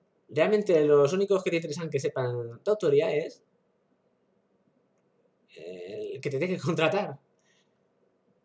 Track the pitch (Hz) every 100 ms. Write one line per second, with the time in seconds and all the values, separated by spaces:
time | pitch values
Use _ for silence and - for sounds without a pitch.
0 | _ _ _ 139 185 208 202 160 151 147
1 | 143 185 196 190 190 165 160 147 160 143
2 | 151 131 123 120 117 123 - 214 160 143
3 | 170 151 - - _ _ _ _ _ _
4 | _ _ _ _ _ _ _ _ _ _
5 | _ _ _ _ _ 82 85 92 90 107
6 | 104 101 139 131 185 175 156 156 160 202
7 | 170 135 _ _ _ _ _ _ _ _
8 | _ _ _ _